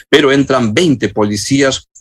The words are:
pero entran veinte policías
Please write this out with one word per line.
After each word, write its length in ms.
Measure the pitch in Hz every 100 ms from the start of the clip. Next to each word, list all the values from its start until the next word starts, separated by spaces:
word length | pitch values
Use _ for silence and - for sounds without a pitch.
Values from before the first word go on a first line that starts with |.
| -
pero 220 | 143 143
entran 440 | 139 135 131 113
veinte 340 | 113 175 123 104
policías 800 | 107 104 104 - 139 135 127 - _